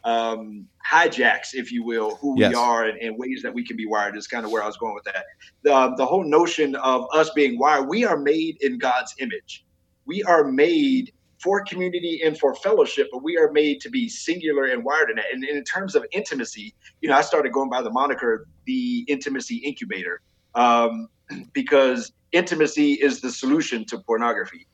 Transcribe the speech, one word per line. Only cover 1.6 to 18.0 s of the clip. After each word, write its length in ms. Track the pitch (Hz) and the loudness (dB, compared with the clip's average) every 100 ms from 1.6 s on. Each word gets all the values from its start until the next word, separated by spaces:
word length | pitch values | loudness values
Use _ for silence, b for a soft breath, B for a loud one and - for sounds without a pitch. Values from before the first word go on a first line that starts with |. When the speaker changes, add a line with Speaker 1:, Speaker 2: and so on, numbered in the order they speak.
| 120 | -6
Speaker 1:
you 100 | 120 | -6
will, 340 | 113 117 107 107 | -4 -2 -2 -4
who 220 | 143 131 | -4 2
Speaker 2:
Yes. 120 | 107 | 2
Speaker 1:
we 40 | 120 | 4
are 280 | 120 117 | 2 2
and, 140 | 110 107 | 0 -4
and 200 | 113 110 | -8 -8
ways 240 | 127 131 | -8 -8
that 100 | 120 | -8
we 120 | 117 | -8
can 120 | 120 117 | -8 -8
be 100 | 107 | -4
wired 300 | 107 101 101 | -2 -2 -6
is 100 | 104 | -8
kinda 220 | 123 107 | -8 -4
where 140 | 110 | -2
I 40 | 104 | -4
was 100 | 104 | -6
going 180 | 113 | -8
with 100 | 95 | -8
that. 200 | 104 98 95 _ B _ | -8 -10 -10 _ B _
The, 320 | 147 139 127 127 | 4 6 4 2
the 100 | 131 | 0
whole 180 | 180 | 2
notion 500 | 160 156 170 - 143 131 | 4 4 4 2 0 0
of 300 | 131 127 123 | 0 0 2
us 160 | 156 156 | 2 2
being 280 | 151 139 120 | 4 2 4
wired, 300 | 139 147 135 | 2 2 0
we 160 | 202 | 0
are 140 | 233 156 | 0 2
made 400 | 143 160 160 156 | 2 2 0 -2
in 180 | 139 123 | -2 0
God's 360 | 131 123 127 - | 0 0 -4 -10
image. 460 | 131 107 _ - _ _ _ _ | -8 -8 _ -20 _ _ _ _
We 180 | - 185 | -8 -4
are 200 | 190 165 | 4 4
made 680 | 143 131 160 165 139 131 - _ _ _ | 4 4 4 6 4 2 -2 _ _ _
for 240 | 180 202 | 0 0
community 600 | 196 180 180 175 170 156 | -2 -4 -4 -4 -6 -2
and 140 | 160 151 | -2 2
for 160 | 139 | 0
fellowship, 540 | 127 - - 143 - 135 | 0 2 4 2 2 -2
but 100 | 127 | -2
we 140 | 147 170 | -4 2
are 140 | 151 | 4
made 260 | 147 151 139 | 4 2 -2
to 120 | - | -4
be 180 | 127 117 | -4 -4
singular 560 | - - 175 156 139 135 | -6 -4 -2 0 0 0
and 160 | 123 | -2
wired 280 | 120 151 151 | -2 0 0
in 60 | 110 | -2
that. 100 | 104 | -4
And, 140 | 131 | -6
and 140 | 135 147 | -4 -6
in 60 | |
terms 300 | - 185 190 | -4 -6 0
of 120 | 151 143 | 0 0
intimacy, 600 | 185 - 139 113 - 107 _ b _ | -6 -6 -6 -8 -10 -16 _ b _
you 60 | 156 | 2
know, 60 | 139 | 4
I 40 | |
started 320 | - 170 135 | 4 2 2
going 160 | 123 135 | 0 -2
by 140 | 117 | -2
the 80 | 113 | -2
moniker, 560 | 120 | 0